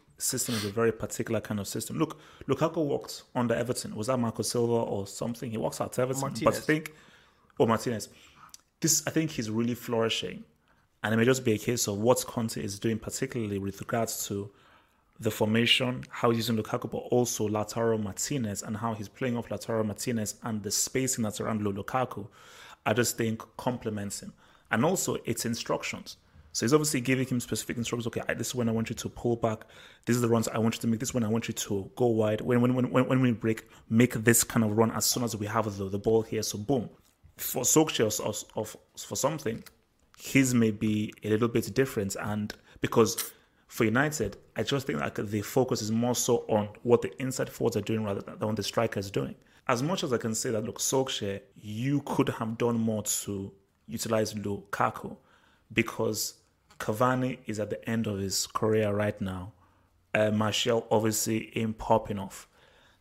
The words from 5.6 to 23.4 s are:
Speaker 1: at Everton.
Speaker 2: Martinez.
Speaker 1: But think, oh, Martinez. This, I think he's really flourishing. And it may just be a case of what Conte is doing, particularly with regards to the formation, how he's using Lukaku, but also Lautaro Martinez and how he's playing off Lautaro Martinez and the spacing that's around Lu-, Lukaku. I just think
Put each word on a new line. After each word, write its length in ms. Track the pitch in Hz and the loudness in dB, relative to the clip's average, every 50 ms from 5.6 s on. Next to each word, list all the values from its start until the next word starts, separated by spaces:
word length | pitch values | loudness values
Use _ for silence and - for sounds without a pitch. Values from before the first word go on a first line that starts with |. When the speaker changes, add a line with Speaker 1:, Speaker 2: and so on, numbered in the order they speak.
| - 151 - - | -2 -2 -2 -4
Speaker 1:
at 180 | 110 - - 123 | -6 -4 -2 0
Everton. 220 | 127 131 131 135 | 0 0 0 -2
Speaker 2:
Martinez. 220 | 139 131 - 113 - | -4 -4 -2 2 2
Speaker 1:
But 200 | 113 110 120 - | 2 2 4 2
think, 300 | - 156 156 156 - - - - - - - _ _ _ _ _ _ _ - | 2 2 2 0 -6 -14 -20 -20 -20 -20 -20 _ _ _ _ _ _ _ 4
oh, 60 | 143 | 4
Martinez. 420 | 113 110 107 - 127 117 104 - - - - - - - - - - - - _ _ _ - | 4 4 2 2 -2 -4 -4 -6 -10 -14 -20 -20 -20 -20 -20 -20 -20 -20 -20 _ _ _ -2
This, 220 | - 156 - - - | 0 2 2 2 0
I 40 | - | 0
think 200 | - 160 160 151 | 0 0 0 0
he's 180 | - - 117 107 | -2 -4 -4 -2
really 260 | 107 113 120 120 120 | 0 0 0 0 -2
flourishing. 680 | 113 - 123 120 113 113 110 - - - 90 - - - _ _ _ _ _ _ _ _ _ _ _ - | -4 -4 -2 0 2 2 2 0 -2 -4 -6 -8 -12 -14 _ _ _ _ _ _ _ _ _ _ _ -2
And 100 | 104 110 | 2 4
it 40 | |
may 80 | 113 117 | 6 6
just 200 | 127 131 127 127 | 6 6 6 4
be 80 | 117 107 | 2 2
a 40 | 104 | 2
case 280 | - 120 123 117 - | 2 0 -2 0 0
of 120 | 110 101 101 | -2 0 2
what 260 | 110 113 - 127 - | 4 4 4 4 2
Conte 300 | - - 123 113 113 - - | -4 -4 -4 -4 -4 -4 -6
is 180 | - 104 98 - | -6 -6 -4 -2
doing, 180 | - 117 113 | 0 0 0
particularly 600 | 110 - 104 - - 135 131 - 123 110 104 101 95 | -2 -4 -8 -6 -6 -6 -4 -4 -4 -4 -2 -2 -2
with 200 | 98 98 95 - | -4 -4 -6 -8
regards 460 | - - 127 117 113 107 - - - | -6 -4 -2 -2 -2 -2 -4 -6 -6
to 220 | - 104 101 101 110 - _ _ _ - _ _ _ _ _ _ _ _ - | -4 -4 -6 -6 -8 -14 _ _ _ -20 _ _ _ _ _ _ _ _ -6
the 100 | 107 113 | -4 -2
formation, 720 | - - 113 107 110 113 120 117 - - 127 123 127 131 135 - | 0 0 2 2 2 4 4 4 4 2 2 -2 -4 -6 -8 -12
how 200 | - - - 120 | -4 0 2 2
he's 180 | 117 113 110 117 | 2 2 2 0
using 120 | 113 107 104 | 0 0 0
Lukaku, 260 | - - 120 - - | -2 -4 -4 -4 -6
but 60 | - | -6
also 500 | - - - 127 123 123 117 - - 110 | -6 -2 2 4 4 4 2 0 -2 -2
Lautaro 540 | 104 107 107 104 - - 120 117 113 110 110 | 0 0 0 -2 -2 -2 0 2 2 2 0
Martinez 600 | 107 98 92 - - - 147 139 113 104 98 - - | -2 -4 -6 -6 -4 -2 -2 -2 -2 -4 -4 -6 -6
and 120 | - 107 | -6 -6
how 160 | 101 113 117 110 | -4 -4 -4 -4
he's 140 | 107 101 | -6 -8
playing 300 | 98 - - 135 127 120 | -10 -6 -4 -2 -2 -2
off 100 | 117 110 - | -2 -4 -4
Lautaro 360 | 107 101 - - 113 110 107 | -6 -6 -4 -2 0 0 0
Martinez 500 | 104 101 - - 131 120 110 107 - - - - | 0 -2 -4 -2 -2 -2 0 -2 -4 -6 -6 -6
and 180 | 120 110 107 98 | -6 -4 -4 -4
the 80 | 104 | -2
spacing 520 | - - - - - 131 131 127 - - 113 | -2 -2 -2 0 0 0 0 0 0 -2 -2
that's 160 | 104 - - | -2 -2 -4
around 220 | 113 113 113 104 104 | -4 -2 -2 0 0
Lu-, 80 | 104 98 | -2 -2
Lukaku. 540 | 101 101 - - 131 123 120 - 104 101 - - - - - - - - - - - - | -4 -4 -2 -2 -2 -2 -2 -4 -10 -12 -14 -16 -20 -20 -20 -20 -20 -20 -20 -14 -4 -2
I 80 | - 107 | 2 2
just 220 | 120 120 120 - | 4 2 2 0
think 240 | - 117 110 110 110 | 0 -2 -2 -2 -4